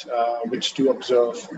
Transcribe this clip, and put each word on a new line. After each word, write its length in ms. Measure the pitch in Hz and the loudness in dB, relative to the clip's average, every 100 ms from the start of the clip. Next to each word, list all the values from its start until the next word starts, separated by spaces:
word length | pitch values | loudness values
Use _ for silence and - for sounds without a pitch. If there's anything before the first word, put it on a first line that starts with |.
| - | -4
uh, 260 | 120 117 120 117 | 0 0 0 -4
which 220 | 127 - | -4 -4
do 180 | - 135 | 2 2
observe 440 | 123 - 123 120 117 - | 2 2 4 4 0 -10